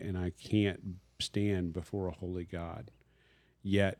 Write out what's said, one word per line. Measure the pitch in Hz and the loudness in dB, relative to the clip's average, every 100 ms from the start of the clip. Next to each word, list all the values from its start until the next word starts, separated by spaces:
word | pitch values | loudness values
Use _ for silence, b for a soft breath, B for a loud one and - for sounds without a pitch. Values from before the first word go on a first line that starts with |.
and | 101 90 | -4 -2
I | 90 - | -2 -4
can't | - 107 101 90 101 90 _ - | 2 4 4 2 -6 -10 _ -8
stand | - 104 104 95 87 | -4 0 2 2 0
before | 87 - 101 92 | -4 -6 -4 -4
a | |
holy | 85 90 90 | -4 -6 -6
God. | 87 87 85 104 117 - b b b b b b | -6 -8 -8 -8 -12 -18 b b b b b b
Yet | 98 101 98 - | 2 4 4 2